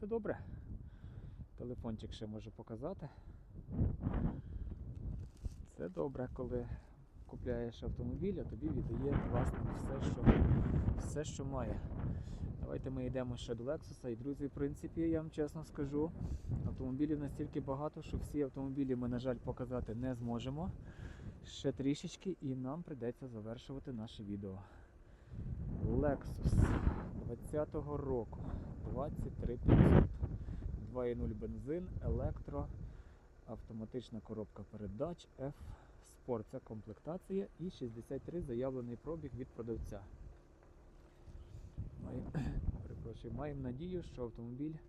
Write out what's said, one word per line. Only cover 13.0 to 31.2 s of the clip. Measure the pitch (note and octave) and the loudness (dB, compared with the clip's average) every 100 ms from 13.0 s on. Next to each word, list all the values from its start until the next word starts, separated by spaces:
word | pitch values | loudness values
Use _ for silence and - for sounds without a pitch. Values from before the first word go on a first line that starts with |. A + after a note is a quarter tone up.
| B2+ | 0
йдемо | B2+ B2 A#2+ | 0 -2 -2
ще | - | -4
до | A#2 | -4
Лексуса. | B2 D#3 - D3 B2+ | -2 -4 -6 -8 -6
І, | A2+ | -4
друзі, | C#3 C#3 C#3 | -4 -4 -4
в | |
принципі, | C#3+ C#3+ D3+ E3 - | 0 -2 -2 -6 0
я | E3 D#3+ | 2 2
вам | D#3+ | 0
чесно | - D3 D#3+ | -2 -2 -2
скажу, | D3+ - C#3 D3 E3 - - - - - - | -8 -4 0 2 2 0 -2 -2 0 0 0
автомобілів | - C3 C3 D3+ D3 | -2 -2 2 2 2
настільки | C#3 - D3 D3 | -2 -2 -4 -2
багато, | C#3 C3+ D3+ E3 | -2 0 -2 -6
що | - - | -4 -4
всі | - D3 | 0 2
автомобілі | C3+ C3+ C3+ C3+ C3+ B2 | 2 0 -2 2 2 2
ми, | B2 | 2
на | B2 | 2
жаль, | C3 A#2+ | 0 0
показати | B2 A#2+ B2 B2 A#2 | -2 -4 -2 -2 -2
не | A2 C3 | 0 0
зможемо. | A#2+ A#2+ A#2 B2 D3 F#3+ - - - - - - - | 0 0 0 -2 -2 -4 -4 -8 -10 -10 -10 -10 -12
Ще | - - C#3+ | -12 -2 0
трішечки, | B2+ C3+ D3 E3+ - F#3+ - | 2 2 2 -2 -6 -4 -2
і | C#3 | -2
нам | C3 B2+ D#3+ | -2 -2 -4
прийдеться | F3 C3+ A#2 - C3 | -6 -4 -4 -4 -6
завершувати | A2+ A2 A#2 - C3+ C#3 | -6 -6 -8 -8 -8 -6
наше | A#2+ A2+ - | -6 -6 -6
відео. | G2+ G2+ G2 F#2+ F#2+ - - - - - - - - - - - A2+ | -4 -4 -4 -6 -10 -16 -18 -20 -20 -20 -12 -6 -4 -4 -2 0 4
Lexus | B2 D3 C3+ - - - - - - - - - - - | 4 4 2 -2 2 6 8 8 8 4 2 -4 -4 -4
двадцятого | A#2+ - D3+ D3+ D#3 C#3+ C#3+ | -6 -2 0 0 -2 -2 -2
року, | C3+ B2+ G#2+ - - - - - | 0 0 0 -4 -4 -4 -4 -6
двадцять | - A#2 D3+ - - - | -2 -2 -2 -2 -4 -2
три | - B2 | -2 4
п'ятсот, | - - - - - - - - - - - - - | 10 12 12 12 12 6 -2 -2 -4 -4 -2 -4 -4
два | B2 B2 | 0 2
і | |
нуль | A#2+ | 2